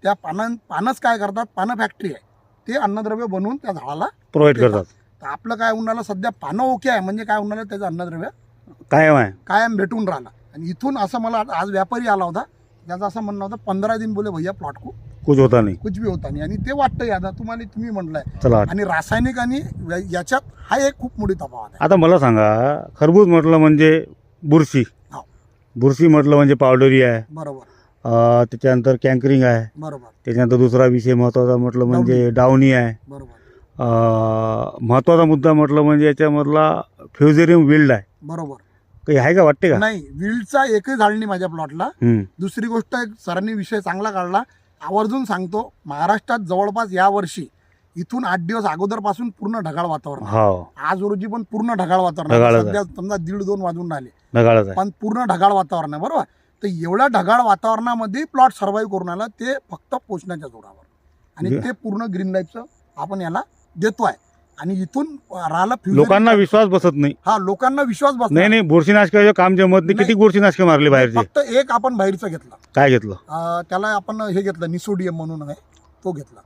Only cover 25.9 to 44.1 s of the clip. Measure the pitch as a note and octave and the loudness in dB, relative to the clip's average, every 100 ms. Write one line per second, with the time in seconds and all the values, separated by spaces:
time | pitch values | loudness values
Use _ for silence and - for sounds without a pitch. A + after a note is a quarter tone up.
25.9 | C3+ E3 D3+ C#3+ D3 C#3+ C#3 C3+ B2+ C3+ | 4 6 6 6 4 6 4 4 6 6
26.9 | C3 B2+ A2+ A2 D3+ D3 C3+ _ _ _ | 6 4 0 -6 -14 -14 -14 _ _ _
27.9 | _ A#2 A#2 A#2 A#2+ A#2+ A#2 C3+ B2+ B2 | _ 0 2 4 4 2 0 0 2 2
28.9 | B2 C3+ C3 C3+ C3+ B2+ A#2 A2+ - D3+ | 0 0 0 2 2 4 2 -2 -12 -16
29.9 | C#3+ A#2+ _ - A#2 B2 B2 B2+ B2 B2+ | -16 -20 _ -6 -2 2 4 4 4 4
30.9 | B2 A#2 B2 B2 A#2 B2 B2 B2 A#2+ A#2+ | 2 0 2 2 2 2 2 0 -2 0
31.9 | B2 A#2+ B2+ A#2+ A#2 B2+ C3 C3+ B2+ A#2 | 0 2 2 2 2 4 6 4 4 0
32.9 | A2+ _ C#3 C3+ _ _ _ _ - B2 | -6 _ -20 -20 _ _ _ _ -6 -2
33.9 | A2+ A2+ A2+ A2 A2 A2 A2 A#2+ - A#2+ | 2 2 2 0 -2 -4 -4 -6 -8 0
34.9 | B2+ C3 E3 E3 D#3 D3 D#3 D3+ D3 D3 | 0 4 4 6 4 4 4 4 4 4
35.9 | D3+ D3+ C#3+ D#3 D3 C#3+ D3+ D#3 - - | 4 4 2 0 0 0 2 2 0 -6
36.9 | _ - - D3 D3+ E3 E3+ D3 D3+ D3 | _ -20 2 4 6 6 6 6 6 4
37.9 | A#2 G2 _ D3 D#3+ D#3+ C3+ _ _ _ | 2 -2 _ -16 -14 -14 -16 _ _ _
38.9 | _ - D3 B2+ F3+ D#3+ D3 F#3 C3+ G#3+ | _ -2 0 2 4 4 4 2 2 0
39.9 | G#3 C#3+ C#3 G3 A#3 G3+ C#4 C4+ G#3+ G3 | -4 -12 -10 -6 -6 -4 -2 0 -2 -2
40.9 | C4 G#3+ G#3+ A3 F#3+ F#3 D#3+ D#3 D#3 G#3+ | 0 2 0 -4 -4 -6 -8 -10 -8 -8
41.9 | F4+ A#2+ A2+ F#2+ _ F#3 - A3+ A3+ G#3+ | -2 0 0 -2 _ -10 -6 -6 -6 -6
42.9 | B3 A#3+ A3 - F3 G#3 A3 F3+ A3 F#3+ | -8 -8 -12 -8 -6 -6 -8 -6 -6 -6
43.9 | F3+ G#3+ | -6 -6